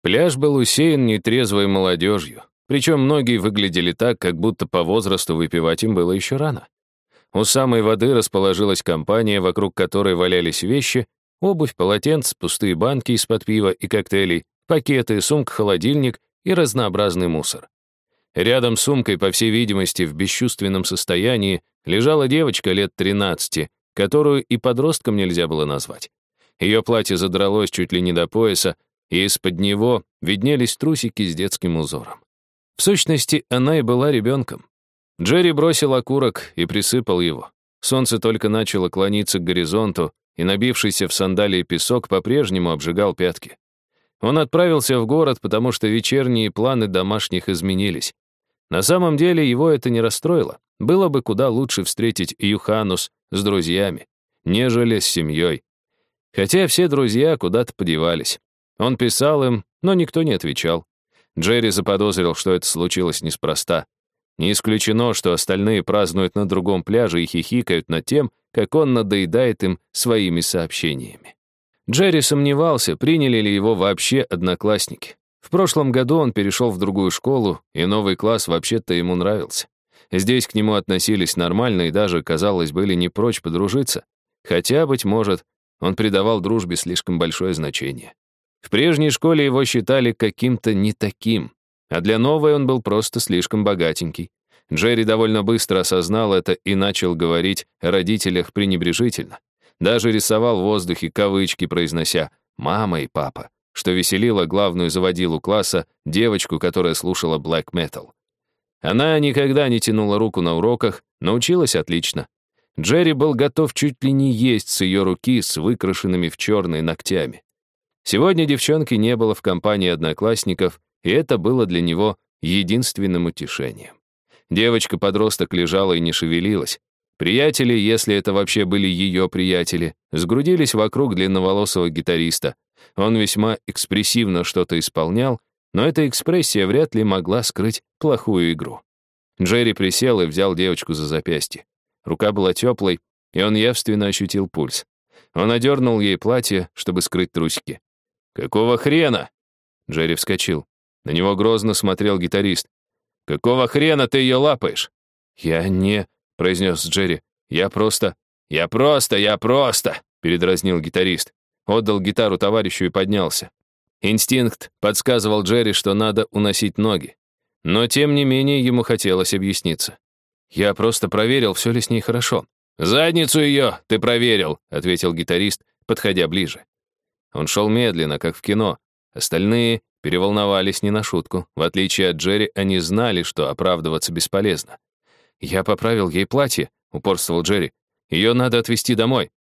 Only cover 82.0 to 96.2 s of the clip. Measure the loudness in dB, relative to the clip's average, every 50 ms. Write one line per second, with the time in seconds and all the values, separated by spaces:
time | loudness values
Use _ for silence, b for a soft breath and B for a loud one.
82 | 0 0 0 -4 -2 -2 -2 0 0 0 0 0 -2 -2 -2 -2 0 0 0 0
83 | 0 -2 _ -2 -2 -2 -2 -4 _ -4 -2 -2 -2 0 -2 -2 -2 -4 -6 -8
84 | _ _ _ _ _ _ _ _ _ -2 -2 0 0 2 0 2 2 0 0 -2
85 | 0 0 0 0 0 0 -2 -2 _ _ _ _ _ _ _ _ -4 -4 -2 0
86 | 0 2 2 2 2 2 0 0 0 0 0 -2 -2 -2 -4 -4 -4 -4 -6 -6
87 | -4 -4 -2 -2 -2 -2 -2 -4 -2 -2 -2 -2 -4 -6 -6 -6 -8 -8 -10 -10
88 | -16 -20 _ _ _ _ _ _ _ _ _ _ -8 -2 0 2 4 4 4 2
89 | 2 0 0 2 2 2 4 4 2 2 2 2 0 2 0 -2 2 2 2 2
90 | 2 0 0 _ -2 -2 0 0 0 0 0 0 0 0 2 2 0 0 0 _
91 | -4 -6 -6 _ -2 0 0 0 -2 -6 _ _ _ _ _ _ _ _ -6 -2
92 | 0 2 2 2 4 2 2 2 4 2 2 2 2 0 0 -2 0 0 -2 0
93 | -2 -2 -4 -6 -2 0 0 0 0 0 -2 0 0 0 0 2 0 0 0 -2
94 | -6 -8 -8 -10 -12 -14 _ _ _ b b b b b -4 0 2 2 2 2
95 | 2 2 2 2 2 2 2 0 0 0 0 0 0 0 0 0 0 2 0 0
96 | 0 0 -2 0